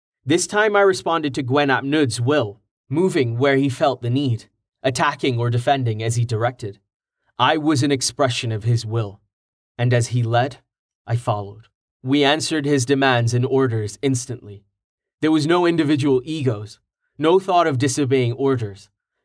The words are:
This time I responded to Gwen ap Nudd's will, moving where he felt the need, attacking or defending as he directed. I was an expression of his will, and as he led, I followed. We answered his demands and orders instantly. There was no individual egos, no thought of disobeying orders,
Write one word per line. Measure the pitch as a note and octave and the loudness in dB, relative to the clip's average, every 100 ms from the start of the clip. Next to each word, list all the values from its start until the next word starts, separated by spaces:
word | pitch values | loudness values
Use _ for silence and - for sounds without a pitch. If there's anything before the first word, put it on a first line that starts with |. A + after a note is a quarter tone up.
| _ _ | _ _
This | C3 F3 - | -2 0 0
time | G#3 G#3+ G#3 | 0 2 4
I | |
responded | G3 F#3 F3 E3 D3 | 4 2 -2 -2 -2
to | C3+ | -4
Gwen | B2 C#3+ C#3+ | -2 0 2
ap | B2 | 0
Nudd's | C3+ D3+ C#3 A#2+ | 0 0 0 -2
will, | A#2+ D3 G#2+ - _ _ - | 0 0 -2 -8 _ _ -6
moving | C#3 F#3 E3+ A#2+ A#2 | -2 0 0 -2 0
where | C#3 C3+ | 2 2
he | C#3 | 0
felt | B2 D3+ - | 0 -2 -2
the | A#2+ | -2
need, | C3 C#3+ A2 - _ _ _ | -2 -2 -4 -8 _ _ _
attacking | C3+ B2 D3+ C#3 C#3+ A#2+ | -4 0 -2 0 -2 0
or | A#2+ | -2
defending | A#2+ D3 C#3 A#2+ G#2+ | 0 0 0 0 -2
as | A2+ A#2 | -2 -2
he | |
directed. | A#2 A2 A#2+ C3 G2+ - _ _ _ _ _ - | -2 -2 -2 -4 -12 -14 _ _ _ _ _ 0
I | B2+ D#3+ | 2 2
was | D3 D3 | 2 2
an | C#3+ | 2
expression | C#3 - - C3+ A#2+ A#2 | 0 -2 0 -2 0 -4
of | A2 | -2
his | A2+ A#2 G#2+ | 0 0 -2
will, | A#2 G2+ G2 _ _ _ _ _ - | -4 -6 -10 _ _ _ _ _ -4
and | B2 | 0
as | A#2+ A#2 | 2 0
he | A#2+ | -2
led, | A2+ A#2 C3+ - _ _ _ _ - | 0 0 0 -6 _ _ _ _ -6
I | A#2 | -4
followed. | A#2+ G#2 G2+ G#2+ - _ _ _ | -2 -6 -6 -16 -20 _ _ _
We | B2+ C#3+ | -2 2
answered | C#3 D#3 D3+ D#3+ C#3+ | 2 2 -2 -2 0
his | C#3+ B2 | 0 0
demands | C3+ C3+ B2 A#2 | 2 2 2 0
and | A#2+ | 0
orders | B2 C3+ C3 A2+ G#2+ - | 0 0 0 -2 -6 -4
instantly. | C#3 B2+ - A2+ G#2 G2 _ _ _ _ _ - | -2 -2 -6 -14 -16 -20 _ _ _ _ _ -4
There | D3+ | 0
was | D#3 D3 | 2 4
no | F3 F3 | 2 2
individual | E3+ D3 D3+ C#3+ B2+ | 2 2 2 2 0
egos, | C#3 D#3 B2+ G#2 G#2+ - _ _ _ - | 0 -4 -2 -4 -8 -18 _ _ _ -2
no | D#3 F#3 | 2 2
thought | F#3+ F3 E3 | 4 2 2
of | C3 | 2
disobeying | C#3 C3+ C3+ C3+ A#2+ | 0 0 0 0 0
orders, | A#2 C3+ C3 G#2 F#2+ - _ _ _ | 0 -2 -2 -4 -12 -20 _ _ _